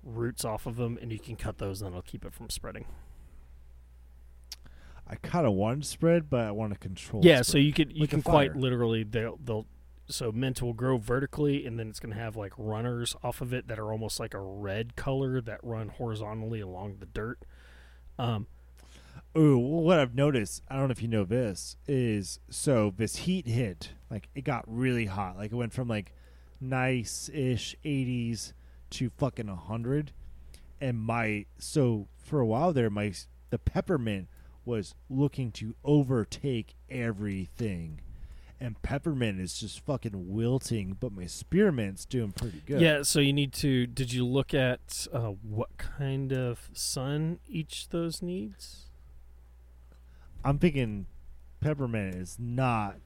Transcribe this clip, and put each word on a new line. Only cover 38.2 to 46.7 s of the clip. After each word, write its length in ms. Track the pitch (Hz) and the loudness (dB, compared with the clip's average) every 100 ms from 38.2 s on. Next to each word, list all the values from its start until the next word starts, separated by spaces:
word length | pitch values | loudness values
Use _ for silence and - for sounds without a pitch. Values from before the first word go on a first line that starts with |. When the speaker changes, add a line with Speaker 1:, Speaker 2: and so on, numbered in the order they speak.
| - - - - | -14 -16 -18 -10
Speaker 2:
And 240 | 123 107 | -8 -6
peppermint 560 | - 139 170 139 117 95 | -4 -2 0 0 0 0
is 200 | 90 - | -4 -6
just 180 | 104 - - | -8 -8 -4
fucking 460 | 135 117 101 90 | -2 -2 -6 -4
wilting, 640 | 101 117 131 - 117 95 95 | 0 2 2 0 -2 -2 -4
but 140 | 127 | -6
my 140 | 98 87 | -6 -8
spearmint's 800 | - - 170 208 139 101 98 | -10 0 4 6 4 0 -4
doing 280 | - 127 107 | -4 -2 -2
pretty 300 | - 123 85 - | -2 -6 -6 -2
good. 140 | 143 | 6
Speaker 1:
Yeah, 220 | 165 151 | 6 6
so 180 | 143 156 | 4 4
you 120 | 143 | 6
need 200 | 143 139 | 4 2
to, 320 | - 143 127 123 | 0 2 4 2
did 260 | 120 127 | 0 -2
you 140 | 123 123 | 0 2
look 260 | 131 131 | 2 2
at, 520 | 143 127 123 - - - | 2 2 0 -4 -8 -4
uh, 160 | 127 113 98 | -2 -2 -4
what 340 | 107 107 - - | -4 -4 -4 -4
kind 560 | - - 139 135 135 | -6 -4 -2 0 0
of 360 | 131 123 117 - | 0 -2 -4 -8